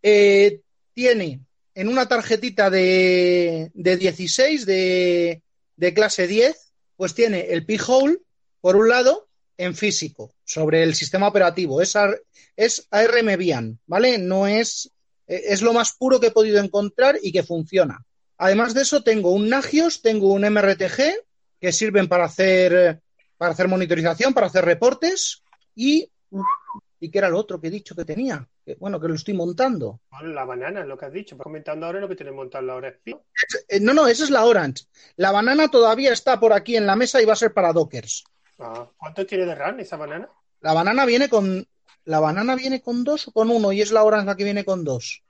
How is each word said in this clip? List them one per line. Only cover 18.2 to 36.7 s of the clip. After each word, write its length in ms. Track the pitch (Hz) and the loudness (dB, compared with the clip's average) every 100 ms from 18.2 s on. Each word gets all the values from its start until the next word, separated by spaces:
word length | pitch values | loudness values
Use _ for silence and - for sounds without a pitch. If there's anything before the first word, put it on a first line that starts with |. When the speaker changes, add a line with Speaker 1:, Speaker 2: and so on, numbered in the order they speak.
| _ _ | _ _
Speaker 1:
Además 380 | 185 202 233 | 0 2 0
de 80 | 226 | 0
eso, 220 | 277 294 | 0 0
tengo 260 | 233 220 180 | 2 2 2
un 180 | 190 214 | 0 0
Nagios, 540 | 269 262 294 330 - | -2 0 0 0 0
tengo 300 | 226 220 196 | -2 2 2
un 120 | 196 | 2
M 140 | 208 208 | 2 2
R 160 | 196 | 2
T 140 | 190 185 | 0 -2
G, 260 | - 285 403 - _ _ _ | 0 0 -2 -10 _ _ _
que 140 | 180 | -4
sirven 340 | 165 214 202 180 | -2 0 0 2
para 180 | 180 | 0
hacer, 760 | 170 165 190 185 185 175 175 160 _ _ _ _ | 0 0 2 4 4 4 4 2 _ _ _ _
para 140 | 175 | -4
hacer 140 | 165 185 | -2 -2
monitorización, 680 | 185 175 170 165 160 247 | 0 -2 0 -2 0 0
para 120 | 262 196 | 2 0
hacer 160 | 185 | 2
reportes, 800 | 175 170 240 269 330 381 - - _ _ _ | 0 2 2 0 -4 -2 -6 -10 _ _ _
y, 360 | - 254 302 - _ _ - - 1077 - - _ _ | -4 0 0 -2 _ _ -6 -4 -4 -8 -20 _ _
¿y 100 | 165 | -6
qué 80 | 196 | -2
era 120 | 190 | 0
lo 80 | 170 | -2
otro 200 | 214 185 | -4 -10
que 100 | 160 | -10
he 20 | |
dicho 240 | 202 - | -12 -16
que 100 | 175 | -14
tenía? 420 | 165 156 262 160 123 _ | -10 -8 -6 -8 -12 _
Que, 120 | - | -18
bueno, 260 | 156 196 185 | -14 -10 -8
que 80 | 165 | -6
lo 60 | |
estoy 180 | 160 - | -6 -6
montando. 680 | 196 170 175 262 214 113 110 _ | -6 -6 -2 -2 -2 -8 -12 _
Speaker 2:
Bueno, 240 | 135 160 | -18 -14
la 100 | 147 | -10
banana, 400 | 127 123 135 196 | -10 -10 -10 -10
lo 140 | 147 135 | -12 -14
que 80 | 143 | -14
has 60 | |
dicho, 200 | 165 208 | -16 -16
vas 100 | 131 | -20
comentando 420 | 139 156 147 151 165 | -18 -16 -12 -12 -10
ahora 140 | 185 | -10
lo 80 | 196 | -10
que 60 | |
tienes 200 | 185 143 | -12 -14
montado 320 | 139 127 135 131 | -14 -14 -12 -10
la 80 | |
Orange 260 | 127 131 - | -10 -14 -16
Pi. 140 | - - _ - - - - | -20 -20 _ -8 -6 -8 -4
Speaker 1:
Eh, 120 | 202 | 0
no, 140 | 208 | 2
no, 120 | 294 285 | 4 4
esa 180 | 233 | 2
es 60 | 302 | 0
la 140 | 269 | 2
Orange. 400 | 233 214 147 131 _ _ _ - | 4 4 0 -8 _ _ _ -2
La 160 | 190 | 0
banana 360 | 202 233 285 311 | 2 2 2 4
todavía 440 | 269 226 226 269 | 6 4 4 2
está 260 | 233 - 226 | 0 0 2
por 140 | 226 | 4
aquí 240 | 202 - | 4 2